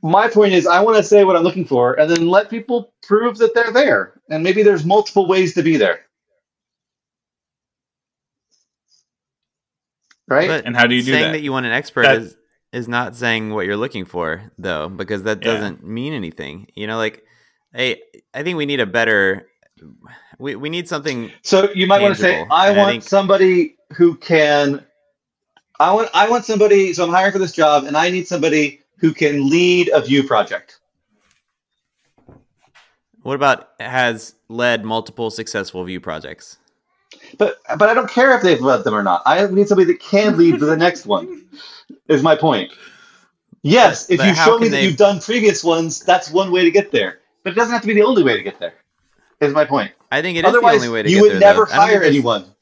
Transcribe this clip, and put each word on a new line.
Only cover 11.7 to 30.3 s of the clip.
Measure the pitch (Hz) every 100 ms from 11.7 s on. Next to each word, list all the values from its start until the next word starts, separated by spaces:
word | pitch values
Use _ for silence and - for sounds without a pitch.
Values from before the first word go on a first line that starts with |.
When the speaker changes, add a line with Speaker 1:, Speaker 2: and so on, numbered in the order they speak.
Speaker 2:
expert | 120 143 -
Speaker 3:
That | 123 131
Speaker 2:
is, | 110 _ _ _ _
is | 123 120
not | 120 123 117
saying | 120 113 107
what | 107 92
you're | 101
looking | 110 107 90
for, | 87 82 82 107 _
though, | 92 80 78
because | 95 95 104
that | 98 104
Speaker 3:
Yeah. | 113
Speaker 2:
doesn't | 113 104 80 85
mean | 113 135
anything. | 151 87 - 71 78 104 -
You | 104
know, | 113
like, | 110 107 _ _ _ _ _ 123
I, | 127 104 _ - _
I | 135
think | 151 175
we | 143
need | 143
a | 107
better, | 117 110 107 98 98 - _ _ _ 80 _ _ - _ _
we, | 135 110
we | 147
need | 170 170
something | 160 147 127 113 -
Speaker 1:
So | - 190 196
you | 190 185
might | 202
wanna | 202 190
say, | 190
Speaker 2:
tangible, | 180 170 160
Speaker 1:
"I | 196
Speaker 2:
and | 202
I |
Speaker 1:
want | 202
Speaker 2:
think | 220
Speaker 1:
somebody | - 196 196 196 185 180 160 _ _ -
who | 170 165
can, | - 165 151 147 143 139 _ _ _ _ _ _ _ _ _ _
I | 160
want, | 208 226
I | 180 208
want | 233 -
somebody, | 220 208 202 190
so | 165
I'm | 170
hiring | 175 190
for | 190
this | 185
job, | - 151 147
and | 139 147
I | 175
need | 185 180
somebody | 175 156 151 147 139 _ _
who | 160
can | - 151 143 139
lead | 165 180 180 175
a | 156
Vue | 113 139
project." | 135